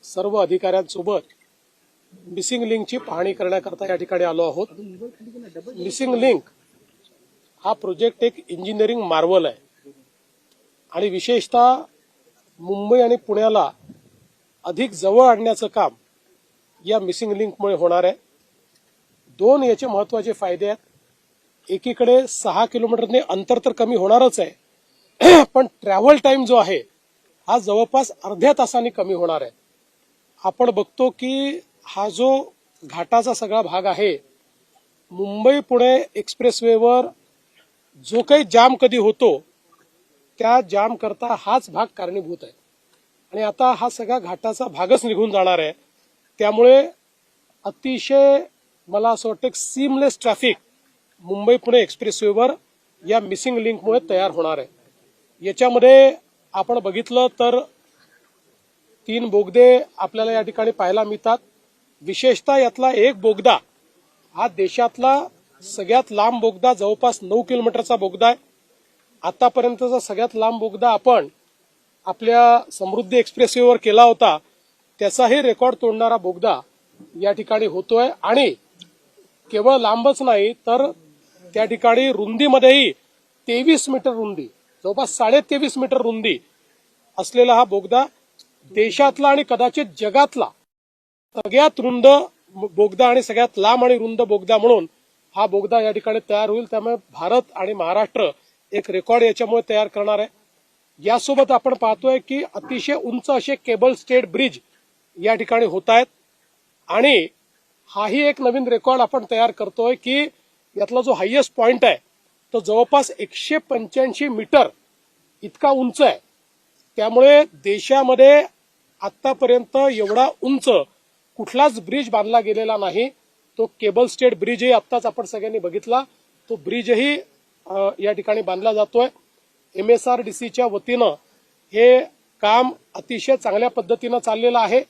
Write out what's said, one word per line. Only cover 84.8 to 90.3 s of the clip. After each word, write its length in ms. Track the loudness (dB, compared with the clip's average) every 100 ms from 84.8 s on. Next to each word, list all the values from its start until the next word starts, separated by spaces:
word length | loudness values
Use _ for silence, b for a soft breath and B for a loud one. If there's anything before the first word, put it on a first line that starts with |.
जवळपास 280 | -8 -4 -4
साडेतेवीस 640 | -2 2 2 2 -4 -4 -4
मीटर 200 | -2 -2
रुंदी 400 | -2 -4 -4 -4 _ _ _ _ _ _ _ -12
असलेला 380 | -6 2 4 4
हा 80 |
बोगदा 420 | 2 0 -2 0 0 _ _ _ _ _ _
देशातला 580 | -2 -2 2 0 2 0
आणि 140 | 0 0
कदाचित 360 | -2 -2 -2 -8 -6
जगातला 500 | -4 2 0